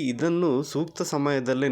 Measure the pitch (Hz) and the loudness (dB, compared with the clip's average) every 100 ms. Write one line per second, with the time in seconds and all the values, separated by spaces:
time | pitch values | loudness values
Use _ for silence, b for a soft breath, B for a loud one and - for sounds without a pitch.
0 | 139 120 160 170 175 131 147 139 160 - | -2 0 0 2 2 2 0 -4 -4 -4
1 | 180 151 143 139 123 127 139 | -4 0 0 0 0 0 0